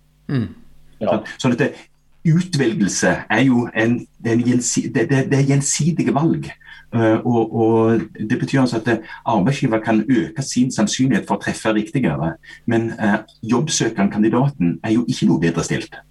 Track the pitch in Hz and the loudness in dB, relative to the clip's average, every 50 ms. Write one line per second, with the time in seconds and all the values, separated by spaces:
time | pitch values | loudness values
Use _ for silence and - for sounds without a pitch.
0 | _ _ _ _ _ - 151 127 107 92 - - - - - - - - - - | _ _ _ _ _ -4 -2 -2 -2 -4 -8 -16 -20 -20 -20 -20 -20 -20 -12 -6
1 | 113 95 87 - - - - - - 127 120 - 139 - - - - _ _ _ | -2 -2 -2 -2 -4 -8 -8 -2 0 0 2 2 0 -2 -4 -8 -20 _ _ _
2 | _ _ _ _ - 170 156 175 180 - - 139 127 113 - - 101 90 - - | _ _ _ _ 2 2 2 2 2 0 -2 0 0 0 0 0 0 -2 0 0
3 | - 92 - - - - 107 110 135 135 123 120 120 117 - 110 113 117 120 117 | 0 0 0 0 -4 -2 0 2 2 4 4 2 0 -2 -2 0 0 0 0 -2
4 | - - _ - - 117 113 120 117 123 123 - - - - - - - - - | -4 -10 _ -8 -2 0 0 0 2 2 0 0 0 -2 -2 -2 -2 -2 -2 -2
5 | 175 - 139 135 131 - 135 135 139 139 139 139 139 - - - 147 175 160 - | 0 2 2 0 2 2 2 2 2 2 2 0 0 -2 -2 0 0 0 0 0
6 | 127 123 - 143 160 165 - 151 - - - - - - - - - - - 117 | 0 0 0 2 2 2 0 0 -4 -10 -14 -18 -20 -20 -20 -20 -10 -4 -2 2
7 | 113 110 110 107 - 120 120 113 113 110 107 110 113 110 113 113 113 113 113 110 | 2 2 2 2 2 0 0 0 0 0 0 0 2 4 4 4 4 4 2 0
8 | - - - - 104 107 127 120 143 - - 139 131 120 120 110 110 123 113 110 | -2 -4 -8 -8 -4 -4 -2 -2 -2 0 0 2 2 2 0 -2 -2 -2 -2 -2
9 | - - - - - 117 117 104 90 127 143 - 143 117 110 107 - 113 110 107 | -4 -8 -18 -10 -4 -2 0 2 2 2 0 0 0 0 0 0 0 0 0 0
10 | - - 135 - 82 80 - - 139 - - 123 127 127 - - 107 101 - - | 2 2 2 0 0 -2 -4 -8 -8 -4 0 0 0 0 0 0 -2 0 0 0
11 | 131 135 113 92 - - 104 - - - 95 - - 110 107 107 104 - - 139 | 2 2 2 0 0 -2 -4 -4 -4 -6 -6 -4 -2 -2 0 -2 -2 -2 -2 -2
12 | 117 87 73 69 78 - - - - - - - - - 117 113 113 113 - - | 0 0 -2 -2 -4 -4 -6 -8 -14 -20 -20 -10 -4 -2 0 0 0 -2 -4 -2
13 | 107 101 101 - - - _ _ - 110 120 123 156 - - - 127 113 - 98 | 0 0 0 0 -2 -8 _ _ -4 -2 0 0 0 0 -2 -2 -2 -2 0 0
14 | 98 101 - 107 107 110 110 123 135 143 - - 87 85 82 - - 107 110 120 | 0 0 2 2 2 2 2 2 2 0 0 0 -2 -2 -2 -2 -2 0 0 0
15 | 123 - - - - - 82 160 165 170 - - - - 151 - - - - - | 0 -2 -2 0 2 2 2 2 0 0 0 -2 -2 -4 -4 -6 -6 -8 -16 -20
16 | - _ | -20 _